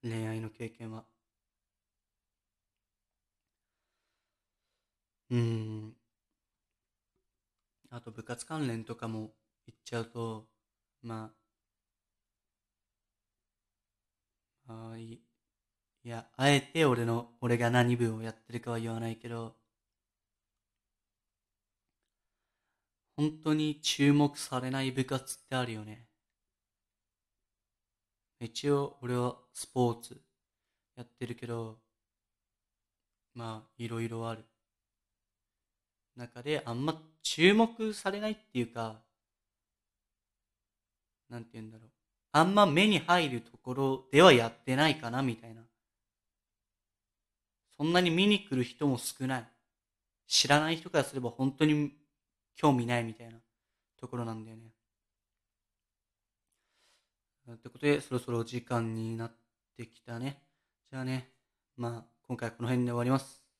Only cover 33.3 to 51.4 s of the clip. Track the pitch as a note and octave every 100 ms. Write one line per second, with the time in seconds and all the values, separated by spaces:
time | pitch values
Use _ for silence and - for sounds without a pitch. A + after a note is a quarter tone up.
33.3 | A#2+ A2+ A2 A2 _ A#2 A#2 A#2 A2+ A2+
34.3 | A2+ - _ _ _ _ _ _ _ _
35.3 | _ _ _ _ _ _ _ _ B2+ A#2+
36.3 | - B2+ D3+ A#2+ A#2 D3 D#3+ - _ -
37.3 | - F3 G#3 A3+ - A3 G#3 G3 G3+ G#3+
38.3 | G#3+ _ B2+ A#2 A#2 A2+ A2 _ _ _
39.3 | _ _ _ _ _ _ _ _ _ _
40.3 | _ _ _ _ _ _ _ _ _ _
41.3 | B2 A2+ A#2 A2 A2 A2 _ _ _ _
42.3 | D3 E3+ G3+ G3+ D3 G#3 F#3+ D#3+ F3+ D#3
43.3 | B2 - - - B2+ C3+ C3 - C#3 F3+
44.3 | B2 A#2 - - C3 D#3 C#3+ A#2+ B2 C3+
45.3 | A2+ A#2 A2+ A2+ _ _ _ _ _ _
46.3 | _ _ _ _ _ _ _ _ _ _
47.3 | _ _ _ _ _ D3+ F3 F3+ E3 G3+
48.3 | G3+ - C3 B2 - D3 B2 - - C3
49.3 | B2+ A2+ _ _ _ _ _ _ _ _
50.3 | - - D3 D#3 E3 - D#3 C3 C3+ B2
51.3 | -